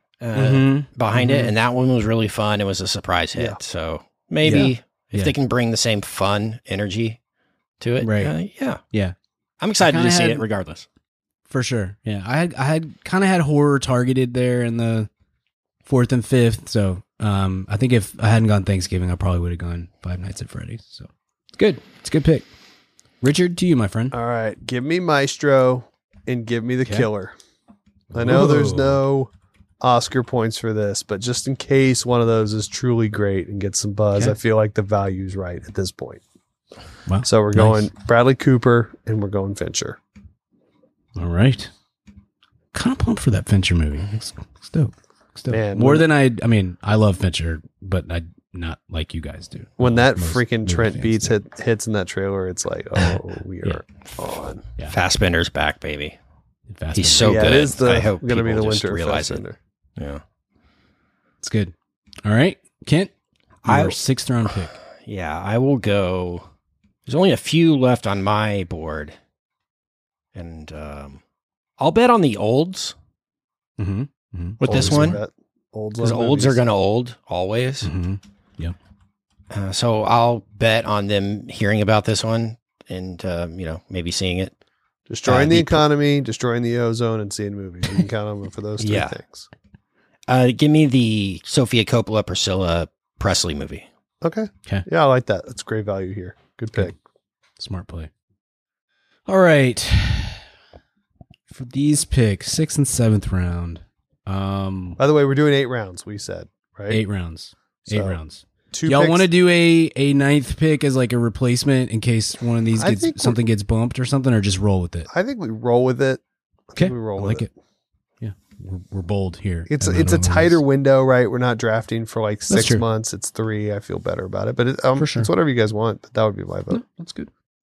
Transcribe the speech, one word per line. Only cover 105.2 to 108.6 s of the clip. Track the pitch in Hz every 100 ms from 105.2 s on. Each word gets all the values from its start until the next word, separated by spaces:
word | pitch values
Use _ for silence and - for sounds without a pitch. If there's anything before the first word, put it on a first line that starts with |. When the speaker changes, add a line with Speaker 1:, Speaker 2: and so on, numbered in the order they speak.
Speaker 3:
we're | 139
doing | 135 151
eight | 139 127
rounds, | 123 98 90 -
we | 104
said, | - 90 87 _ _ -
right? | 101
Speaker 2:
Eight | 110 104
rounds. | 98 85 82 - _ _ _ -
Eight | 104
Speaker 3:
So, | 95
Speaker 2:
rounds. | 85 78 - _ _